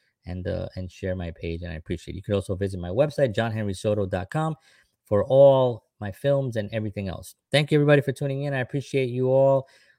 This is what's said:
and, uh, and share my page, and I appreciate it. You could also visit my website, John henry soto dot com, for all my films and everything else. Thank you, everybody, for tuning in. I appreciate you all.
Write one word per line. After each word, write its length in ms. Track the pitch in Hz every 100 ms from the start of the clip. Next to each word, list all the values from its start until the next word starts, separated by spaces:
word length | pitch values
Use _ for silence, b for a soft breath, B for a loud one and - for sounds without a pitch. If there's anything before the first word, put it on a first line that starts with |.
| _ _ 90
and, 220 | 90 92
uh, 200 | 90 90 92
and 140 | 92
share 240 | - 95 92
my 160 | 87
page, 300 | - 82 82
and 100 | 85
I 40 | 78
appreciate 380 | - 87 -
it. 40 | -
You 40 |
could 120 | 101 101
also 200 | - 92
visit 240 | 98 98
my 100 | 87
website, 440 | 101 151 139 131
John 180 | 104 113
henry 220 | 110 104
soto 320 | 95 107 104 95
dot 240 | 95 87
com, 260 | 156 160 156 b b b _ -
for 180 | 104 -
all 580 | 135 139 135 127 113 _ -
my 120 | 104
films 440 | - 143 139 131 110
and 140 | 101
everything 360 | 113 107 101 98
else. 280 | - - - _
Thank 200 | 139 151
you, 60 | 151
everybody, 240 | 147 147
for 100 | 139
tuning 320 | 131 143 135
in. 100 | 143
I 60 | 135
appreciate 500 | 123 143 - 139 127
you 180 | 123 127
all. 380 | 135 135 135 - b b